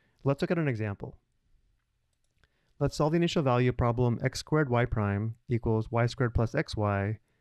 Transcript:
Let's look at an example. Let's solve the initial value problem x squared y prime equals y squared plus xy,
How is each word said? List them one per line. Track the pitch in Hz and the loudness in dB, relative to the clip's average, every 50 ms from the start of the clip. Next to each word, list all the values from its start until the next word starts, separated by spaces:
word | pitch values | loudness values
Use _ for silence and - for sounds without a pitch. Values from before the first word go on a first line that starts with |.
| _ _ _ _ | _ _ _ _
Let's | - 135 139 - | -2 -2 0 0
look | 185 170 | -2 -2
at | 175 170 | -2 -2
an | 156 139 | 0 -2
example. | 120 104 110 104 101 - - 123 - - _ _ _ _ _ _ _ _ _ _ _ _ _ _ _ _ _ _ _ _ _ _ _ _ _ _ _ _ _ _ _ _ | -2 -2 -4 -6 -6 -8 -12 -14 -14 -18 _ _ _ _ _ _ _ _ _ _ _ _ _ _ _ _ _ _ _ _ _ _ _ _ _ _ _ _ _ _ _ _
Let's | 143 131 - | -2 -2 0
solve | - 151 151 | 0 0 2
the | 160 | 2
initial | 170 170 170 - 185 | 2 2 2 2 0
value | 139 131 123 123 127 123 | 2 2 4 4 4 2
problem | 120 - 127 120 117 123 123 120 117 - 131 | 2 2 0 0 2 2 2 2 2 0 -2
x | 131 - - | -4 -4 -6
squared | - - 151 151 156 123 | -4 0 0 0 2 2
y | 120 117 123 | 2 2 2
prime | 123 - 107 104 101 101 101 110 113 113 - _ - | 2 0 0 0 0 0 0 -2 -4 -6 -10 _ -4
equals | 123 113 - 117 110 110 110 - | -4 -2 0 0 0 0 -2 -2
y | 117 117 120 | 0 0 0
squared | 117 - - 127 113 - | 0 0 -2 -2 0 2
plus | - 113 - | 0 0 0
xy, | - 147 156 - - 107 104 101 101 98 98 104 110 - _ _ _ _ | 0 -4 -4 -4 -4 -2 0 0 0 0 0 -2 -4 -6 _ _ _ _